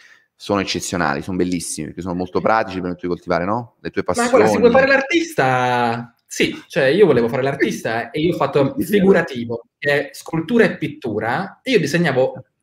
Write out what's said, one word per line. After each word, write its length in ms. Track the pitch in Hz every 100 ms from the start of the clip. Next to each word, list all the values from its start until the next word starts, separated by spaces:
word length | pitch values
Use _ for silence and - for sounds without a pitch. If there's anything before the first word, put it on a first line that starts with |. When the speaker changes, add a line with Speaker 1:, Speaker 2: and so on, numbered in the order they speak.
| - _ _
Speaker 1:
sono 240 | _ - 101
eccezionali, 600 | 90 87 - 90 78 71
sono 160 | 92 92
bellissimi, 480 | 90 90 - - 76
perché 140 | 80
sono 140 | 90
molto 240 | 87 90 95
Speaker 2:
Sì. 40 |
Speaker 1:
pratici, 340 | 101 110 95 92
permettono 220 | 90 87 90
di 20 |
coltivare, 300 | 85 87 85
no? 300 | 92 117 120 _
Le 100 | 85
tue 120 | 98 -
Speaker 2:
Ma 140 | - 240
guarda, 180 | 240 214
se 100 | 208
vuoi 140 | 233
Speaker 1:
passioni. 0 |
Speaker 2:
fare 160 | 262 269
l'artista, 1300 | 269 277 339 330 - 131 127 123 123 120 120 120 _
sì, 360 | - - 156 - -
cioè 180 | 170
io 200 | 131 180
volevo 220 | 185 123 117
fare 120 | 131
l'artista 680 | 139 160 220 - 123 113 113
e 80 | 156
io 120 | 170
ho 40 | 151
fatto 360 | 139 147 139
Speaker 1:
<laughs> 20 | -
Sì, 60 |
sì, 60 | -
Speaker 2:
figurativo, 720 | 202 190 - - 127 117 117 - -
che 140 | 147
è 180 | 143 -
scultura 520 | - - 160 160 233
e 120 | 196 -
pittura, 840 | 147 - 113 104 113 147 190 -
e 100 | 262
io 80 | 220
disegnavo 540 | 139 170 170 131 151 - - _